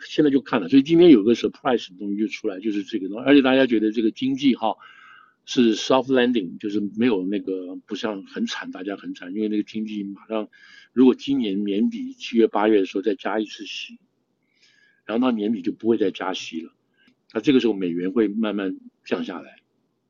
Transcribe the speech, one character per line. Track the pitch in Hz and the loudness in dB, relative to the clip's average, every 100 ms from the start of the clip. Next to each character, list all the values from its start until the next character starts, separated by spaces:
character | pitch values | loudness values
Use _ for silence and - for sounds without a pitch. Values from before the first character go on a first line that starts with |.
现 | - - 151 | -6 2 2
在 | |
就 | 135 | 2
看 | - 123 | 0 -4
了。 | 87 | 4
所 | 139 | 4
以 | |
今 | 143 165 | 6 6
天 | 180 | 8
有 | 113 | 8
个 | 107 113 | 6 2
surprise | - - 139 117 - | 0 -4 -2 -2 -4
的 | 90 | -12
东 | 101 | -8
西 | 101 | -4
就 | 107 | -4
出 | - 107 | -4 -8
来， | 92 | -6
就 | 107 | -4
是 | 101 | -4
这 | 95 107 | -6 -8
个 | 92 | -8
东 | 107 | -4
西。 | 135 | 4
而 | 143 | 6
且 | |
大 | 127 131 | 6 4
家 | 127 | 4
觉 | 110 | 2
得 | 107 | 2
这 | 113 | 0
个 | 110 | -2
经 | - 131 135 | -2 -4 2
济 | 139 - | 2 2
哈， | 110 - - - - - _ _ - | -2 -6 -14 -20 -20 -20 _ _ -4
是 | 131 117 101 | 2 2 2
soft | - 131 127 | 2 0 2
landing， | 131 123 120 85 101 | 2 2 0 -4 -10
就 | 107 | -6
是 | 104 101 107 | -4 -4 -2
没 | 123 | 0
有 | 95 | 0
那 | 92 101 | -2 -4
个， | 95 92 90 92 - | -6 -8 -8 -16 -12
不 | 101 | -8
像 | 110 98 | -6 -8
很 | 90 98 117 | -10 -8 -6
惨， | - 87 | -8 -12
大 | 92 | -12
家 | 95 98 | -10 -10
很 | 87 | -12
惨， | 95 90 104 | -14 -10 -6
因 | |
为 | 107 | -2
那 | 104 | -4
个 | |
经 | 101 110 107 | -4 -8 -8
济 | 104 | -8
马 | 98 98 - | -10 -12 -8
上， | 110 104 _ - - _ | -8 -8 _ -20 -20 _
如 | 117 127 | 4 4
果 | |
今 | - 135 139 | 4 -2 -2
年 | 107 98 | -2 -2
年 | 104 98 120 | -2 0 -2
底 | - - | -4 -12
七 | - - 113 | -12 -4 2
月、 | 110 | 2
八 | 107 107 | 2 2
月 | 104 | 2
的 | 92 | 2
时 | 98 | -4
候 | |
再 | 104 | -4
加 | 95 101 110 | -4 -4 -4
一 | 104 | -6
次 | - 95 | -10 -14
息， | - - 233 _ _ _ _ _ _ _ _ _ _ - | -14 -14 -20 _ _ _ _ _ _ _ _ _ _ -6
然 | 113 | 0
后 | |
到 | 127 | 0
年 | 110 104 | 0 -2
底 | 107 | -2
就 | 101 | -4
不 | 90 110 | -2 0
会 | 110 | 2
再 | 95 | 0
加 | - 92 | -2 -6
息 | 90 - 82 | -6 -8 -12
了， | 85 _ _ _ _ _ _ | -12 _ _ _ _ _ _
那 | 110 | -4
这 | 147 | 2
个 | 131 | 4
时 | 113 | 4
候 | |
美 | 98 87 | 0 -4
元 | 87 92 | -4 -2
会 | 113 104 | 0 0
慢 | 107 107 101 | 0 -4 -2
慢 | 95 95 - _ - | -4 -8 -16 _ -8
降 | 95 | -6
下 | 82 82 | -6 -12
来， | 69 - _ _ _ _ | -14 -20 _ _ _ _